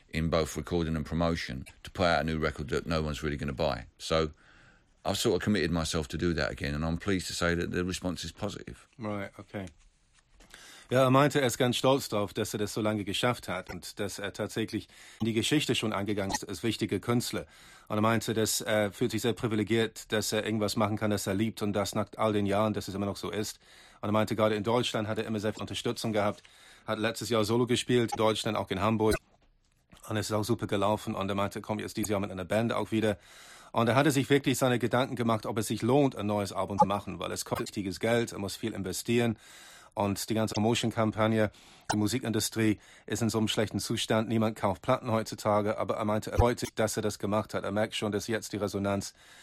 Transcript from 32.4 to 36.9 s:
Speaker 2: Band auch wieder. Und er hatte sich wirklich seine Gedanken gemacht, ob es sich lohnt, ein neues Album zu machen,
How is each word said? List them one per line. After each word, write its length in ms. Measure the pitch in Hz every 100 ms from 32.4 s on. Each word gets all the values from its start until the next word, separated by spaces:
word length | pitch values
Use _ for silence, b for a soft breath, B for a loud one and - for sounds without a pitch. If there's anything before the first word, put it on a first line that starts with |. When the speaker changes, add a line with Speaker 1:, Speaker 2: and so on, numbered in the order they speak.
| 90
Speaker 2:
Band 280 | 104 117
auch 160 | 104 107
wieder. 300 | 110 107 101 B B B B B
Und 160 | - 117
er 60 |
hatte 160 | 117 147
sich 180 | 135 123
wirklich 260 | 143 147 123
seine 220 | 131 120
Gedanken 360 | 113 120 131 127
gemacht, 300 | 113 110 120
ob 140 | 110
es 80 | 104
sich 160 | 107
lohnt, 320 | 113 139 135 -
ein 100 | 104
neues 260 | 104 98
Album 280 | 90 92 98
zu 80 |
machen, 320 | 101